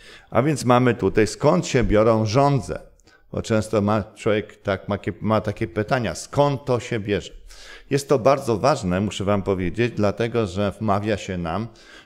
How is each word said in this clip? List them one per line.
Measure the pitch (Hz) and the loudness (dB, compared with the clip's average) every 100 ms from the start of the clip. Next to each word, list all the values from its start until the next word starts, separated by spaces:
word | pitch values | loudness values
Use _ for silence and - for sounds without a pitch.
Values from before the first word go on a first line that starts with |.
| - - - | -20 -20 -4
A | - | 0
więc | 143 139 | 0 0
mamy | 120 123 123 | 2 4 4
tutaj, | 107 95 - 104 | 2 2 2 2
skąd | - 143 175 - | 2 2 2 0
się | 131 | 0
biorą | 101 104 110 110 107 | 2 4 4 4 2
żądze? | 123 143 139 87 - - _ _ _ _ | 2 2 2 -2 -10 -12 _ _ _ _
Bo | 95 | -8
często | - 110 107 110 | -2 -2 0 0
ma, | 101 107 95 | 2 0 -2
człowiek | - 113 107 104 - | -4 -2 0 -2 -8
tak | - 98 - | -4 -4 -4
ma, | 101 - 92 | -4 -4 -6
ma | 104 107 | 0 0
takie | 104 - 113 | 0 -4 -4
pytania, | 107 104 131 107 | -4 -2 -2 -2
skąd | 80 - 135 143 139 | -6 -4 0 0 0
to | - 120 | -2 -2
się | - 117 | -2 -6
bierze? | 101 95 - - - - - - - | -2 -2 -4 -14 -20 -20 -20 -20 -4
Jest | 135 - | -4 2
to | 143 | 2
bardzo | 98 143 - 104 | 4 2 0 0
ważne, | 120 139 92 90 | 2 0 0 0
muszę | 104 - | -2 -2
wam | 98 104 | 0 0
powiedzieć, | 98 92 90 101 120 - | 0 -2 -2 -2 -2 0
dlatego | 104 98 117 117 104 | -2 0 -2 -2 -2
że | 90 101 | -2 -4
wmawia | - 107 98 104 98 | -2 -2 0 0 -4
się | - 90 | -4 -6
nam, | 85 90 113 - - - | -4 -4 -8 -12 -20 -20